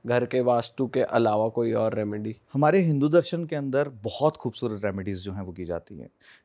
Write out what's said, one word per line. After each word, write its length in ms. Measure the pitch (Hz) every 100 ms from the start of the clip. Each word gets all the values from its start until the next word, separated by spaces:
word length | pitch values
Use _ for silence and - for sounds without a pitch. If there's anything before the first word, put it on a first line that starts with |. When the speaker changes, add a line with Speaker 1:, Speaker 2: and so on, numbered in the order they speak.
| 117
Speaker 1:
घर 180 | 123
के 160 | 120 127
वास्तु 460 | 123 120 - - 127
के 140 | 139
अलावा, 480 | 110 120 113 107 110
कोई 240 | 120 117
और 220 | 113 110
रेमेडी? 420 | 107 104 107 107 110 _
Speaker 2:
हमारे 260 | 135 151 190
हिंदू 300 | 170 143 147
दर्शन 360 | 170 170 170 160
के 100 | 151
अंदर 320 | 139 139 143
बहुत 480 | 113 110 - 151 151
खूबसूरत 480 | 123 - 120 104
रेमेडीज 340 | 104 95 95 92
जो 140 | 98
हैं 100 | 98
वो 100 | 92
की 120 | 87
जाती 340 | 85 85 - 85
हैं, 120 | 58 _ - -